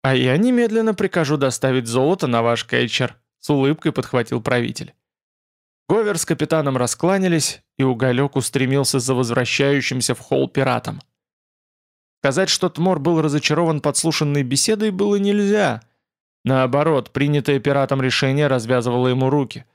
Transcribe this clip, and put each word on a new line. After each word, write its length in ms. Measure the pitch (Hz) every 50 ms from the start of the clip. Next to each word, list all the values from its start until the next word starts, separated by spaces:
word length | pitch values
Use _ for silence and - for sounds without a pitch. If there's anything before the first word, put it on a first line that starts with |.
| -
"А 100 | 135 131
я 220 | 127 127 127 127
немедленно 580 | 160 220 254 254 240 240 226 220 226 226 226 208
прикажу 440 | - 208 185 - 175 156 131 151
доставить 500 | 147 139 131 123 - - 131 127 131 120
золото 400 | 113 117 127 131 151 190 190 160
на 140 | 131 120 117
ваш 240 | 117 117 117 113 -
кэчер", 500 | - - 123 123 113 - - 127 120 - _ _ _ _ _ -
с 40 | -
улыбкой 400 | 147 139 135 139 139 - - 156
подхватил 500 | - - 127 - - 123 113 - 123 120
правитель. 540 | 107 - 123 123 120 110 110 - - - _ _ _ _ _ _ _ _ _ _ _ _ _ _ _ _ _ _ _
Говер 300 | - 180 220 220 208 202
с 80 | 165 -
капитаном 520 | - 165 - 156 - 165 160 147 139 131
раскланялись, 840 | 127 123 120 - - - 175 196 196 190 185 170 156 135 - - - _ _ _
и 60 | - 135
Уголёк 540 | 131 123 113 131 131 123 123 143 139 -
устремился 600 | 139 120 - - 135 135 127 135 139 135 - -
за 160 | 135 120 131 135
возвращающимся 1000 | 123 127 113 120 127 123 120 - - 139 139 143 139 127 - 127 127 117 - 123
в 40 | -
холл 300 | - - 139 135 135 131
пиратом. 500 | _ 139 135 131 123 120 - - 107 - - _ _ _ _ _ _ _ _ _ _ _ _ _ _ _ _ _ _ _ _ _ _ _
Сказать, 280 | - 139 131 180 190 -
что 200 | - - 185 175
Тмор 280 | - 151 170 190 185
был 240 | 151 135 165 170 160
разочарован 600 | 160 151 139 147 - - 151 151 170 165 160 147
подслушанной 600 | - 151 139 - - 165 151 - 156 147 143 143
беседой, 480 | 135 123 135 139 - - 220 202 220 214
было 280 | 190 185 202 208 202
нельзя. 680 | 202 196 202 202 208 202 196 208 208 196 143 113 113 _ _ _ _ _ _ _ _ _ _ _ _ _
Наоборот, 680 | 120 131 131 131 127 123 143 151 165 156 131 110 -
принятое 480 | _ 131 143 147 147 147 127 - 143 135
пиратом 420 | - 143 139 139 135 127 139 135
решение 460 | 131 131 - - 143 135 135 143 151
развязывало 640 | 143 135 123 110 113 127 123 113 123 120 123 127 127
ему 200 | 127 131 131 131
руки. 340 | 139 147 135 110 - - - _